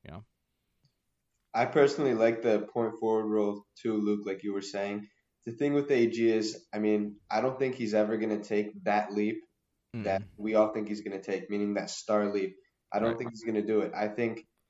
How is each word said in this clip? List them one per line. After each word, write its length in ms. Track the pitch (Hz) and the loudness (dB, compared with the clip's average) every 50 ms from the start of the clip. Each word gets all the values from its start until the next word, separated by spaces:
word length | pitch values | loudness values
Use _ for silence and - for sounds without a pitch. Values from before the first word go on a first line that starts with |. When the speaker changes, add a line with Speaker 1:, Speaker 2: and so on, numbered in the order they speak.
| - | -20
Speaker 1:
you 60 | - | -18
know? 120 | 78 92 110 _ _ _ _ _ _ _ _ _ _ _ _ _ _ _ _ _ _ _ _ _ _ _ _ _ - | -18 -18 -18 _ _ _ _ _ _ _ _ _ _ _ _ _ _ _ _ _ _ _ _ _ _ _ _ _ 0
Speaker 2:
I 120 | 117 123 | 0 0
personally 480 | 123 - 156 139 139 - - 147 135 117 | 2 6 6 6 6 6 2 0 2 2
like 280 | 110 113 117 117 - | 4 4 4 4 2
the 180 | - 117 107 101 | 2 2 2 2
point 400 | - - - 120 117 110 113 - | 2 -2 -2 -2 -2 -2 -2 -2
forward 280 | 113 110 110 110 107 107 | 0 0 2 2 0 2
role 360 | 107 107 104 101 104 104 - _ _ - | 2 2 2 0 -2 -4 -10 _ _ -8
too, 120 | - 117 110 | -4 -2 0
Luke, 280 | 107 104 104 104 101 101 | 0 2 0 0 0 -2
like 180 | 101 95 95 104 | -6 -6 -6 -6
you 100 | 104 98 | -6 -6
were 80 | 98 | -6
saying. 460 | 98 - - 101 101 101 104 104 104 - _ _ _ _ _ _ - | -6 -6 -6 -4 -4 -4 -4 -6 -8 -10 _ _ _ _ _ _ -12
The 80 | 117 117 | -10 -6
thing 200 | - 147 143 143 | -2 0 2 2
with 160 | 143 143 143 | 2 2 4
A 160 | 139 120 117 110 | 4 4 4 4
G 220 | 104 113 117 113 | 4 4 4 4
is, 360 | 110 110 107 110 - - - _ - | 4 4 2 -2 -4 -8 -14 _ -4
I 60 | 107 | -2
mean, 360 | 107 107 107 104 104 104 104 - _ - | 2 2 2 2 2 -2 -6 -12 _ -4
I 100 | 101 110 | -2 0
don't 160 | 120 131 131 - | 0 0 0 0
think 180 | 139 131 123 | -2 -2 -2
he's 180 | 127 120 107 107 | -2 -4 0 2
ever 240 | 107 107 104 113 107 | 2 2 2 0 -2
gonna 260 | 107 110 107 101 - | -2 -2 -2 -4 -4
take 400 | - 110 104 104 104 - 101 92 | -2 -2 -2 -2 -2 -6 -8 -2
that 300 | 107 104 104 107 104 101 | 0 0 0 0 0 -2
leap 300 | 104 104 107 117 - - _ _ _ _ _ _ _ _ _ - | -2 0 -2 -2 -6 -10 _ _ _ _ _ _ _ _ _ -10
that 280 | 117 104 101 95 95 | -6 -2 -2 -2 -2
Speaker 1:
Mm. 60 | 104 - - 101 | -4 -6 -12 -8
Speaker 2:
we 180 | 104 110 110 | -4 2 4
all 180 | 107 107 107 - | 4 4 4 2
think 140 | 113 104 104 | -4 -4 -6
he's 140 | 104 104 | -6 -8
gonna 200 | - 104 98 95 | -8 -8 -8 -8
take, 280 | - - 98 95 - - | -6 -4 -4 -4 -4 -4
meaning 240 | 104 104 104 101 101 | -4 -2 -2 -2 -2
that 140 | 98 90 - | -2 -4 -6
star 420 | - - - - 107 104 104 98 | -8 -10 -4 0 2 2 2 2
leap. 260 | 101 101 95 95 - - _ _ _ _ _ - | 0 0 -2 -2 -6 -10 _ _ _ _ _ -6
I 80 | 104 104 | -4 -2
don't 100 | 110 117 | 0 0
Speaker 1:
Right. 80 | 117 117 | -2 -2
Speaker 2:
think 140 | 123 117 | -6 -10
he's 120 | 113 107 - | -10 -10 -6
gonna 220 | 113 110 104 98 | -4 -2 -2 0
do 140 | 104 110 104 | 0 0 0
it. 140 | 98 90 - | 0 0 -2
I 120 | 101 107 107 | -2 -4 -4
think 380 | 104 - 117 113 110 - - _ _ _ _ _ | -2 -2 -2 -2 -4 -6 -12 _ _ _ _ _